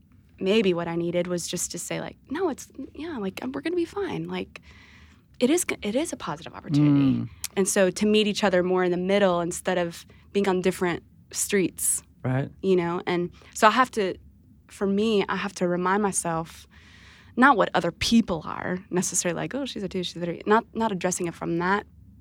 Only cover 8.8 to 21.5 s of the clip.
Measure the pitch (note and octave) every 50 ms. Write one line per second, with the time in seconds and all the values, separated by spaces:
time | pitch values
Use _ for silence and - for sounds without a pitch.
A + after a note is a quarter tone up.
8.8 | F3+ F3+ F3 F3+ F3+ F#3+ G3 G3+ G3+ F#3 F3 F3 E3+ E3 E3 - - F#3+ F3+ F3+
9.8 | F3 E3+ E3+ - - - - - - - - G3+ G3 G3+ F#3 F#3 F3 F#3 F3+ -
10.8 | F#3+ F3 D#3+ - - - - - - - - - - - G3+ G3 F3 - - -
11.8 | - - - - - - _ - - C3 B2+ C3+ C#3 - - - - F#3+ F#3+ F3+
12.8 | E3+ E3+ F3 F3+ - - F3+ F3 F3 F3 - - - - - - A3+ G#3+ G#3+ B3
13.8 | B3+ B3+ - A3+ G3 F3+ - - - - - - - - - - _ - - -
14.8 | G#3 G3 G3 G3+ G#3+ A3+ G#3+ G3 - - F#3+ F#3+ F#3+ G3+ - - F#3+ F3 F3 F3+
15.8 | F3+ F#3 F#3+ G#3 G#3+ G3 F#3+ - - E3+ E3 D#3+ E3 - - - - - - -
16.8 | - - - - - - - - - - - - B3+ C#4+ B3+ F#3+ F3 - - F3
17.8 | F3 E3+ - - - - A#3 A3+ - - F3+ - - - - - - - F3+ F#3
18.8 | - - - F3+ F#3 - - - - F3+ E3 D#3+ D#3 D#3+ - C4+ C#4 B3 - A3
19.8 | G3 F3 - F#3 F3 - - E3 F3 E3+ E3 - - G#3 G#3 A#3 A3+ - - A3
20.8 | A3+ A3 G3+ F3 - F#3 F3+ - F3+ E3+ - - E3 E3